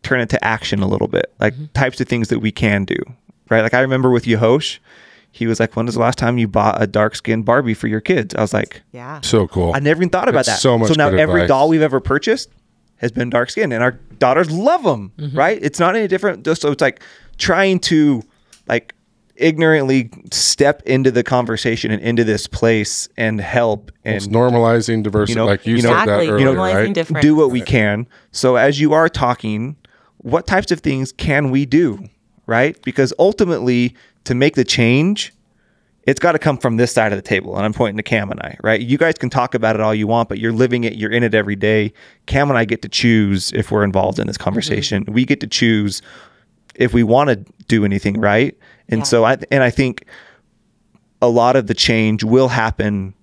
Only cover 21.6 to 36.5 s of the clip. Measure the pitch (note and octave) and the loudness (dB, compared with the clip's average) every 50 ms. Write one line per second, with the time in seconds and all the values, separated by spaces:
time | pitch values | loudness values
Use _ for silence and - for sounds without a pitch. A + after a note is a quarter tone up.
21.6 | - B2 A2+ A2+ - A2 G#2+ G#2 - A#2 A#2 A#2 A#2 A2 G#2 G2+ - - - - | -2 -4 -2 -2 -2 -4 -4 -2 -2 0 0 2 2 2 0 -2 -4 -8 -4 0
22.6 | A#2 A#2 A2+ A2 G2+ - - - - - _ - A2+ A2 A2 G#2 F#2 - - B2 | 0 2 2 2 -2 -4 -6 -8 -10 -10 _ -4 -4 -4 -2 -4 -6 -4 -2 0
23.6 | A#2+ A2+ G#2 G#2 - - - _ _ A2 G#2+ G2 G2+ G2+ G#2+ A#2 B2 B2+ A#2+ A#2+ | 0 0 -2 -4 -8 -20 -20 _ _ -6 -6 -4 -4 -2 0 2 2 2 2 2
24.6 | A#2 A2+ A#2 A#2 A2 - A2+ A2 G#2 G#2 G2 G#2+ G#2 G2 A#2 A2+ A2+ G#2 G2+ F#2+ | 2 2 2 0 0 0 -2 -2 -2 -2 0 0 0 0 0 0 0 0 0 -2
25.6 | - A2 A2+ A#2+ A#2 A#2 B2 - A2 G#2+ G2+ G2+ E3+ - G#2 G#2 C3+ C3+ C3+ - | 0 0 0 2 2 2 2 2 2 2 2 0 0 0 2 2 2 2 2 0
26.6 | - - F#3 G2 A2 G#2+ G2+ E3 E3 - E3 D3+ C#3+ D3+ D3+ D3+ D#3 C3+ B2 B2 | 0 0 0 0 0 0 -2 -4 -4 -2 0 2 4 4 6 4 2 2 2 -2
27.6 | - - D3 A#2 G#2+ G#2 G2+ G#2+ A#2+ _ _ _ _ _ - - - B2+ B2+ A#2+ | -2 0 0 2 2 2 0 -2 -6 _ _ _ _ _ -8 0 0 2 4 4
28.6 | B2 C#3 C#3 C#3 D#3 D3+ D#3 D#3 E3 E3 - - C3 B2 B2 - - A2 G#2+ G#2+ | 2 2 2 2 0 2 4 2 2 0 0 -2 -2 -2 -2 -4 -6 -6 -6 -4
29.6 | A#2 C3+ D3+ _ _ _ _ _ _ _ _ _ - A#2 B2+ E3+ - - F#3+ F#3+ | -6 -8 -10 _ _ _ _ _ _ _ _ _ -6 -2 -2 -2 0 0 -2 -2
30.6 | - - F3 - - - C#3 C3 C3 - - - - D#3+ C#3+ C#3+ D3 C3 B2+ C#3 | 0 -2 -4 -2 -2 -4 -2 -2 -4 -6 -8 -6 -4 0 0 0 0 0 0 0
31.6 | C#3+ B2+ C3 D#3+ F3 C3+ G2+ G2 G2+ A2 _ _ _ _ _ _ _ - A2+ A2+ | 0 2 2 2 2 0 -2 -6 -14 -20 _ _ _ _ _ _ _ -2 0 0
32.6 | C3 D3+ E3 _ _ C3 - C#3+ C3+ A2 - - E3+ G3 - - G#3+ F3 E3 G2+ | 0 0 -2 _ _ -6 0 0 0 0 2 2 2 2 2 0 0 0 0 -2
33.6 | A2+ B2+ B2 A#2+ B2 B2 - _ _ _ _ _ _ - C3 B2 C#3 D3+ - C#3 | 0 0 2 2 0 -2 -4 _ _ _ _ _ _ -4 0 2 2 2 2 0
34.6 | B2 - - - A#2+ A2+ B2 C#3 D#3 F#3+ G#3+ - - - _ _ _ _ _ _ | 0 0 0 2 2 4 4 2 2 0 0 -2 -6 -12 _ _ _ _ _ _
35.6 | _ _ _ _ _ _ _ _ _ - C#3 - - F3 D#3+ D3+ - D#3 | _ _ _ _ _ _ _ _ _ -2 -2 2 0 0 0 2 0 0